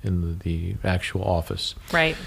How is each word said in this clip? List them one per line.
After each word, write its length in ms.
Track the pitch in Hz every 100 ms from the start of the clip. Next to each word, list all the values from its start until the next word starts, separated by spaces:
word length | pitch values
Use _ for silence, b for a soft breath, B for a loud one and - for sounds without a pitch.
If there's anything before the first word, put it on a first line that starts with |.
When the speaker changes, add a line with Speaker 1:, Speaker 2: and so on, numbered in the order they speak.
Speaker 1:
in 160 | 104 90
the, 240 | 82 82
the 440 | 85 82 87 104 -
actual 360 | 92 - 92
office. 500 | 95 85 - 92 - - -
Speaker 2:
Right. 260 | 170 160 151